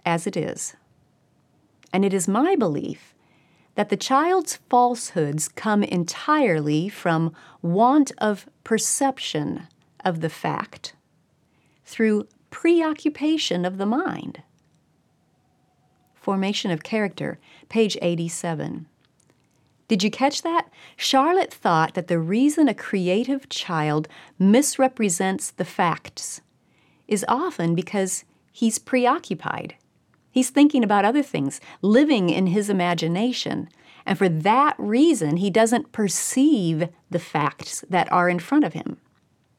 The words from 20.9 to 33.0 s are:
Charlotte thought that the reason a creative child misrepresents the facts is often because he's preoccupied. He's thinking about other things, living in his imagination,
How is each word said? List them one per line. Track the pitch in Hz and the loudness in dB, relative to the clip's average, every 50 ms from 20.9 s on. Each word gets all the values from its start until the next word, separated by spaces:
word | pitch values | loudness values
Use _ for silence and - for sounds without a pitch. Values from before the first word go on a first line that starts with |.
| - | -12
Charlotte | - - - - 262 269 320 359 381 - - | -8 -4 0 2 2 4 4 2 2 0 -2
thought | - - - 185 170 160 160 165 - | -4 -4 0 2 2 2 2 0 -2
that | 180 170 | -4 -4
the | 175 175 170 | -2 -2 -2
reason | 160 165 202 233 269 294 294 339 302 247 | -2 0 0 2 2 2 4 4 2 2
a | 208 | 2
creative | - - - - 196 175 175 185 214 254 254 277 269 - - | -2 -6 -4 -2 0 0 2 2 0 0 -2 -4 -6 -6 -8
child | - - - - 175 156 151 151 151 156 156 - - - - - _ | -10 -8 -6 -4 -2 0 0 0 0 0 -2 -4 -10 -20 -20 -12 _
misrepresents | - 185 196 214 240 294 - - - 262 262 262 - 220 196 165 - 190 190 190 - - - | 2 4 6 6 6 4 2 2 2 2 2 2 0 -2 0 0 0 -2 -2 -2 -4 -6 -8
the | - - 180 | -6 -8 -8
facts | - - - 185 165 160 - - - - - - - - - _ _ _ _ _ _ _ _ _ _ _ _ _ | -4 -2 0 0 0 0 -4 -8 -16 -16 -12 -12 -12 -12 -14 _ _ _ _ _ _ _ _ _ _ _ _ _
is | - 214 190 - | -4 -4 -2 0
often | - - 262 349 370 - - 170 170 170 | 0 0 0 0 -4 -4 -2 0 0 0
because | 170 170 - - 202 190 185 - - - _ _ _ _ _ | -2 -2 -2 -2 -2 -2 -2 -4 -8 -10 _ _ _ _ _
he's | _ - 233 226 220 | _ 0 0 0 0
preoccupied. | - - - - 254 247 240 269 - - - 190 156 - - - - - - - _ _ _ _ _ _ _ _ _ _ _ | -2 -4 -2 0 2 2 2 0 0 -4 -8 -10 -8 -6 -8 -8 -8 -10 -12 -16 _ _ _ _ _ _ _ _ _ _ _
He's | - 254 254 - | 0 0 0 2
thinking | - 285 294 294 294 262 226 | 6 6 6 6 6 4 2
about | 202 214 202 196 | 2 4 4 4
other | 208 254 294 277 | 2 2 0 -2
things, | - - 147 139 139 - - - - - - | -2 -2 -4 -4 -4 -6 -8 -16 -20 -10 -4
living | - 196 214 254 302 302 285 214 185 170 | 2 4 4 6 6 4 4 2 2 2
in | - 190 190 | 2 2 2
his | 180 175 214 202 208 | 2 2 0 0 0
imagination, | 202 185 175 175 175 170 | 0 0 2 0 0 0